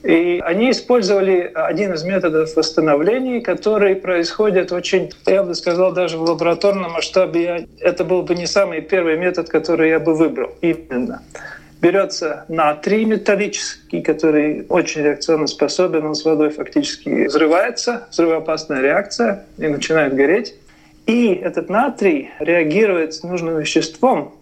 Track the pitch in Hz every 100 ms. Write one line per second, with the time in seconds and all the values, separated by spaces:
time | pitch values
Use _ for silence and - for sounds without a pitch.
0 | - 165 175 175 165 180 247 226 - 247
1 | 190 202 196 185 175 160 160 165 202 165
2 | 165 190 170 156 156 160 156 - 156 143
3 | 170 247 262 240 - 175 214 214 196 190
4 | 185 180 170 - 214 185 180 175 175 190
5 | 160 - - 190 190 165 - 175 185 170
6 | 180 160 165 165 170 170 202 196 175 165
7 | 151 190 180 165 170 170 - - 180 175
8 | 165 180 165 175 170 202 190 160 151 185
9 | 170 160 180 175 165 160 151 160 160 160
10 | 156 160 160 127 120 - 170 160 - 123
11 | 123 - - - - - - - 170 190
12 | 190 - 165 - - 165 151 151 - 214
13 | 220 214 - 196 202 - - - - 175
14 | 143 156 165 151 151 - - 170 160 156
15 | 147 143 - 160 143 - 147 - 185 160
16 | 151 151 160 151 151 151 - 151 135 -
17 | - 120 - 151 156 170 233 233 - 233
18 | - - 165 160 156 156 - 139 135 165
19 | 202 - 233 196 - - 156 143 - 160
20 | 143 135 143 196 240 - - _ _ _
21 | - 233 240 180 175 165 165 196 214 -
22 | 202 147 - - 156 175 156 175 220 180
23 | 160 - 170 180 165 160 151 160 151 -
24 | 247 196 143 -